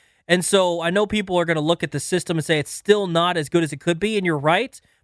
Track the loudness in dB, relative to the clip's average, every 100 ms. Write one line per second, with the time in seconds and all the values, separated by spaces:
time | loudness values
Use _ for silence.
0 | _ _ -2 0 2 2 2 0 0 0
1 | 0 -2 0 0 0 0 0 0 -2 -6
2 | -2 -2 -2 -2 0 -2 -2 -4 0 2
3 | 2 0 0 -2 0 0 0 -2 -4 -2
4 | -2 -2 0 0 2 0 0 -10 _ _